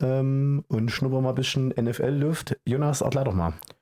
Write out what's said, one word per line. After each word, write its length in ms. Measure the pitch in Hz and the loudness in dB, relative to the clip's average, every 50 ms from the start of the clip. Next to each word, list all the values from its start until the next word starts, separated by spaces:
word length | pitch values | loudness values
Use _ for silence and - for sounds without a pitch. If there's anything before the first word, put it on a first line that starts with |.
ähm, 600 | 147 131 131 135 135 135 135 135 139 143 143 143 - - | 0 0 2 2 2 2 2 2 2 2 0 0 -2 -2
und 200 | 123 110 110 117 | -2 0 0 0
schnuppern 340 | - - 139 131 131 131 131 | 0 0 0 0 0 2 0
mal 60 | 127 | 0
ein 60 | 127 | 0
bisschen 360 | 131 127 - - 139 131 127 | 0 0 0 0 0 0 0
N-F-L-Luft. 840 | - 123 117 117 117 - 120 131 143 143 143 156 165 - - - - - - | 0 0 0 0 0 0 0 0 2 2 0 0 0 -2 -4 -6 -8 -6 -2
Jonas, 360 | - 127 139 151 147 139 - | -2 0 0 2 0 0 0
erklär 240 | - 139 123 135 135 | 0 0 0 0 0
doch 80 | 107 95 | 0 0
mal. 200 | 90 82 82 80 - - - - _ | 0 0 0 -2 -6 -10 -20 -20 _